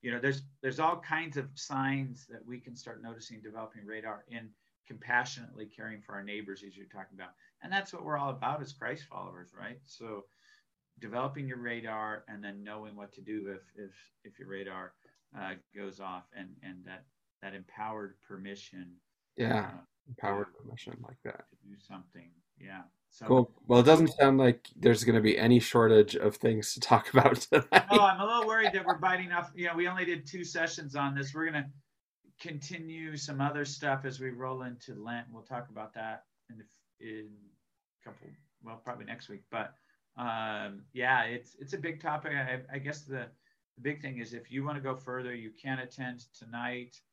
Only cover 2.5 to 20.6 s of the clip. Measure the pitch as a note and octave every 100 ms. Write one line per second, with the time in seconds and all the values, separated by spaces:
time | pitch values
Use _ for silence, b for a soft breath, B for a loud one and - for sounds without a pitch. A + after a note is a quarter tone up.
2.5 | B2 B2 A#2 - A2 A#2 A#2 A2 A2+ G#2+
3.5 | A2 A2 A2 G2+ A2 A2 G#2 - A#2 A2
4.5 | _ _ _ _ A2+ - B2 B2+ B2 A3+
5.5 | - G#2+ - A2 G#2+ G#2 G2+ G2 G#2 G2+
6.5 | G2 G2+ F#2 F#2+ G2+ F#2 F#2+ F2+ _ _
7.5 | _ - G3 F#3+ F3 D3+ D3 C#3 C3+ B2
8.5 | D3 C3+ - A2+ D3+ D3 F#2 F#2 F2+ F2+
9.5 | F#2+ G2 B2+ C#3 - A2+ G#2+ G2 _ _
10.5 | _ _ _ _ _ A#2 A#2 C3+ C#3 C#3
11.5 | B2 A#2+ A#2 A2+ A2 A2 G#2+ - G#2+ G2+
12.5 | G2+ G#2 G#2+ G#2+ G#2 G2+ - G2 G#2+ G2
13.5 | F#2+ _ - G2+ - _ _ G#2+ _ F#2
14.5 | G2 F#2+ F#2 F#2 _ _ _ _ - F#2+
15.5 | F#2+ _ G2+ G2+ F#2 F#2+ F#2 - G2+ F#2
16.5 | - F#2 F2+ F2+ F#2 _ _ _ _ G2
17.5 | F#2+ F#2 G#2 G#2+ G#2+ G2+ F#2+ _ G2 G2
18.5 | G2 - F#2 F2+ F2 _ _ _ - A#2
19.5 | A#2 G2 F2 - _ - B2 G2+ G2+ G#2
20.5 | -